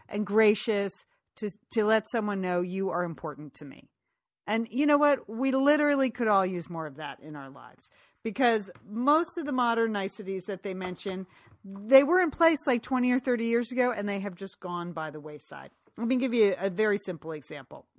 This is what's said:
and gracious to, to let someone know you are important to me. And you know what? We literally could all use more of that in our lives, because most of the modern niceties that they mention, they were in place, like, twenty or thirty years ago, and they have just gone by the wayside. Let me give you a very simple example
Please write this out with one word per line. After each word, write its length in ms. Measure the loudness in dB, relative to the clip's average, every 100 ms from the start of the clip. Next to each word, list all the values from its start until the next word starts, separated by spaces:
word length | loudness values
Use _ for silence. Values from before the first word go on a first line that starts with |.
| -8
and 160 | -6
gracious 680 | 0 4 6 4 0 -2 -2 -6 -16 _ _ -10
to, 140 | -10 -10 _
to 120 | 0
let 240 | 2 2 2
someone 300 | -4 -2 -2
know 200 | 0 0
you 260 | -2 -2 -2
are 120 | -2
important 480 | -4 -6 -10 -10 -14
to 100 | -14
me. 240 | -14 -16 -20 _ _ _ _ _ -4
And 200 | -2 -2
you 160 | 0 4
know 100 | 6
what? 320 | 4 2 -2
We 240 | -2 0
literally 580 | 2 4 4 4 2 0
could 160 | 0 2
all 160 | 2 2
use 220 | -2 -6
more 180 | -8 -8
of 100 | -8
that 240 | -10 -10
in 160 | -12 -12
our 120 | -12
lives, 400 | -14 -18 -20 -20 _ _ _
because 460 | -8 2 4 4 -2 -12 -10
most 500 | -2 2 4 2 -4
of 60 | -4
the 60 |
modern 400 | 0 2 2 0
niceties 520 | 0 -4 -6 -6 -6 -6
that 160 | -8
they 100 | -6
mention, 520 | -6 -6 -6 -6 -6 -8 _ -20 -20
they 380 | -16 -14 6 6
were 180 | 8 4
in 100 | 2
place, 260 | 4 2 4 0
like, 160 | 0
twenty 300 | 0 0 2
or 80 | 2
thirty 240 | 0 0
years 260 | 2 0 0
ago, 220 | 0 0
and 160 | 0 -4
they 100 | -4
have 160 | -6
just 240 | -8 -12 -10
gone 340 | -8 -6 -6
by 180 | -6 -8
the 100 | -8
wayside. 500 | -12 -14 -14 -16 -16 _ _ -6
Let 120 | 0
me 80 | 0
give 180 | 2
you 220 | 4 4 4
a 120 | -2
very 280 | 0 0 0
simple 320 | -2 -8 -8
example 540 | -12 -12 -14 -14 -18 -20